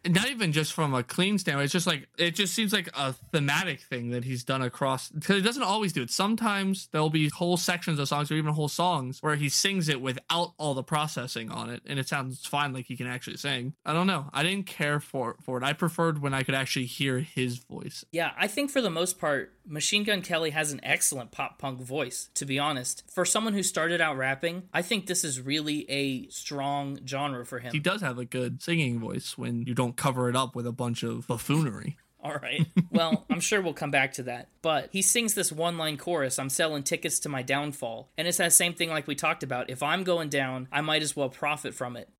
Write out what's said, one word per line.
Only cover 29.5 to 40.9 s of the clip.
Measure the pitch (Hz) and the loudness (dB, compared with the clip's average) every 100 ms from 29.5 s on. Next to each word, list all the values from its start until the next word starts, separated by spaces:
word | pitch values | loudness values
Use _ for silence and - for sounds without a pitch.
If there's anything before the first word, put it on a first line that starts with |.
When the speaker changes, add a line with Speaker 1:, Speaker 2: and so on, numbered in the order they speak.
| 120 127 | -2 -2
Speaker 1:
you | |
don't | 120 123 120 | 0 0 2
cover | 143 127 123 | 0 2 2
it | 127 | 2
up | 127 123 | 0 -2
with | 120 | -6
a | |
bunch | 120 120 117 | -4 -2 -2
of | 117 113 - | -4 -4 -4
buffoonery. | 117 - 160 147 101 - - _ _ | -4 2 2 2 -2 -8 -8 _ _
Speaker 2:
All | 147 147 | -6 -6
right. | 117 143 160 - 170 | -4 0 4 4 4
Well, | - 160 160 - | 2 4 2 2
I'm | 175 | 0
sure | - 208 | 4 2
we'll | 180 | 2
come | 143 147 | 0 2
back | 139 135 | 4 2
to | - | 0
that. | 123 120 - _ | -6 -8 -12 _
But | 160 151 - | 0 2 0
he | 196 | 2
sings | 185 240 226 - | 4 4 2 0
this | 175 | 0
one-line | 156 170 170 156 147 | 0 0 0 -2 -2
chorus, | - 170 131 127 | -2 0 0 -2
"I'm | 135 | -2
selling | - 160 147 | 2 2 0
tickets | 139 170 160 - | -2 -2 0 -2
to | 151 | -2
my | 139 | -4
downfall." | 127 139 147 139 120 113 - - | 0 0 0 -4 -6 -6 -10 -4
And | 165 | 0
it's | 175 | 2
that | 170 | 6
same | - 175 | 6 6
thing | 170 165 | 0 0
like | 156 147 | 0 -2
we | 139 | -2
talked | 156 165 | 0 -2
about. | 139 127 - | -2 -4 -4
If | 127 | -2
I'm | 147 175 | 0 2
going | 185 170 151 | 2 0 2
down, | 139 131 131 127 | 0 0 -4 -2
I | 143 | -2
might | 156 | 2